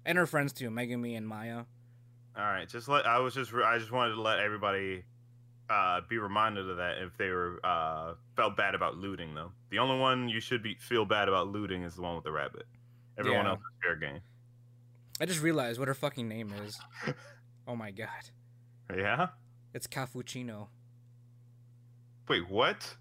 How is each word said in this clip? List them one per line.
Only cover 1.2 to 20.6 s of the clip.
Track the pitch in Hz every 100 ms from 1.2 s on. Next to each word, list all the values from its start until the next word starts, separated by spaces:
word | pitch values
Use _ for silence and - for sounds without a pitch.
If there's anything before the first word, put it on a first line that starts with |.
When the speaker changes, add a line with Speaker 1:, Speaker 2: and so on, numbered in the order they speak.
| 110
Speaker 1:
Maya. | 107 117 117 117 - - - - - - 104
Speaker 2:
All |
right, | 104 95 85
just | 120 120
let, | 143 -
I | 120
was | 127
just | 139 117
re-, | 120
I | 113 117
just | 110
wanted | 127 117
to | 110
let | 110 98
everybody, | 104 104 101 98 95 92 - - - - - - -
uh, | 107 92 90 82
be | 117
reminded | 104 104 110 101 95
of | 87
that | 87 -
if | 90 -
they | 98
were, | 90 87 87
uh, | 90 85 80 78 82 85 -
felt | - 110 101
bad | 101
about | 95 87 80
looting, | 98 92 82
though. | 76 85 - -
The | 101
only | 127 131
one | 131 127 123
you | 110
should | - 123
be, | 107 101
feel | - 117
bad | 101 107 95
about | 95 95
looting | 104 101 90
is | 87
the | 82
one | 87 85
with |
the | 78
rabbit. | 76 67 - - - - - - -
Everyone | 104 117
Speaker 1:
Yeah. | 98
Speaker 2:
else | 95
is | - -
fair | 87 78
game. | 76 76 - - - - - - - - - -
Speaker 1:
I | 165
just | 165
realized | 160 156 120 117
what | 135
her |
fucking | 135 147 131 117
name | 110 107 101
is. | 104 107 - - -
Speaker 2:
<laughs> | - - - - - -
Speaker 1:
Oh | 120
my | 107
god. | 98 107 - - - - - - - -
Speaker 2:
Yeah? | 92 101 123 180 - - - -
Speaker 1:
It's | 127 -
Kafuchino. | 143 131 127 123 127 123 104